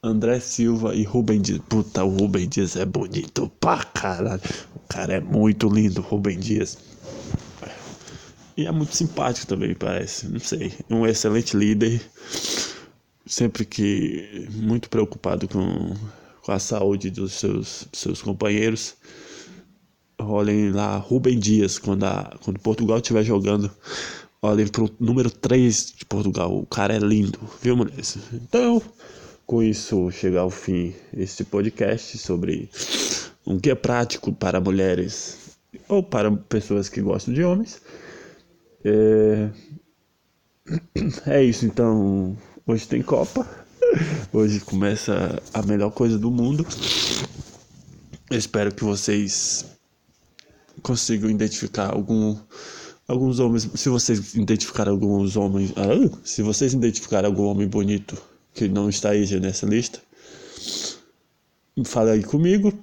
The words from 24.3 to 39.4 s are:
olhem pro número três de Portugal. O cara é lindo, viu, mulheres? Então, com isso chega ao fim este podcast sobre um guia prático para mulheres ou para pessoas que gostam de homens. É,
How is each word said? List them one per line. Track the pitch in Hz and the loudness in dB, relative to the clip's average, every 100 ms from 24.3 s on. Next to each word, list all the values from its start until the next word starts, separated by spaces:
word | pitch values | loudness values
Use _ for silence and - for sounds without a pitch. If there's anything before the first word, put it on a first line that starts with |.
| _ | _
olhem | 107 107 104 | 0 2 2
pro | 110 110 - | 0 -2 0
número | 117 123 120 | 0 2 2
três | - - 127 123 110 - - | -2 2 6 6 4 -4 -12
de | |
Portugal. | - 101 98 87 87 95 | -6 -2 0 0 0 -2
O | - | -4
cara | - 101 | -2 0
é | 110 | 2
lindo, | 104 107 98 - 110 - | 4 4 2 -2 -12 -4
viu, | 120 123 | 0 2
mulheres? | 117 135 - - - | 0 -4 -10 -10 -10
Então, | 117 120 233 240 233 - - - - - - _ | -12 -2 0 4 2 0 -18 -20 -20 -20 -20 _
com | 120 | 2
isso | 110 104 - 104 90 | 2 2 0 0 0
chega | 87 92 90 | 0 0 2
ao | 90 | 0
fim | 87 - 92 87 90 - | -2 -2 -2 -2 -6 -14
este | - 95 - | -6 -6 -6
podcast | 101 104 104 - 101 113 - 113 | -4 0 -2 0 0 0 -4 -14
sobre | - 87 90 - - - - - - - - - - | -4 -2 -2 -4 -6 -10 -6 -4 -4 -4 -8 -14 -4
um | 95 | 0
guia | 139 127 | 2 0
prático | - 120 117 - - | 0 0 0 -2 -4
para | - 92 92 | -2 0 0
mulheres | 92 95 95 90 90 - - - - - _ - - | 2 2 2 2 -2 -6 -12 -16 -20 -20 _ -20 0
ou | 202 | 0
para | 185 110 107 | 0 0 2
pessoas | 104 - 110 - 101 98 | 0 0 -2 0 -2 -2
que | - | -2
gostam | 98 101 - | 0 0 0
de | 127 | 0
homens. | 175 180 226 - - - - - - - _ _ _ _ | 2 2 -2 -8 -20 -20 -20 -20 -20 -20 _ _ _ _
É, | 104 107 110 110 107 107 | 2 6 6 8 6 4